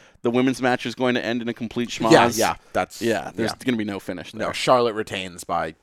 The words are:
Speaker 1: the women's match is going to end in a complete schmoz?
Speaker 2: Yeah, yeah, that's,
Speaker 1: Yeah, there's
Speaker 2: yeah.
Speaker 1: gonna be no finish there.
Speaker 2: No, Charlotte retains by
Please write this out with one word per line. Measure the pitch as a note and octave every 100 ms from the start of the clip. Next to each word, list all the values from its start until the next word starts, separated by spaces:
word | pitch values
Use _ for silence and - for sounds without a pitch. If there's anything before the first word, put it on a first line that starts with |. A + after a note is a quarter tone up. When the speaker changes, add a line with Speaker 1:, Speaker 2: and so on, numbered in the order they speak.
| - _
Speaker 1:
the | B2
women's | A#2+ C3 B2
match | B2+ B2 B2+
is | A2+
going | B2+
to | A#2+
end | G2+ A#2+
in | A#2
a |
complete | A#2 A2+ B2 A#2
schmoz? | - A2+
Speaker 2:
Yeah, | D3+ A#2+
yeah, | A2 F#2+ - _
that's, | - F#2 -
Speaker 1:
Yeah, | A2+ G#2 C2+
there's | - A2+
Speaker 2:
yeah. | -
Speaker 1:
gonna | C3 A2+
be |
no | G#2+ G2
finish | - F2+ -
there. | - F2+
Speaker 2:
No, |
Charlotte | - - B2+ A#2+
retains | G#2+ G#2+ G2+ F#2 F2
by | - F2 E2 E2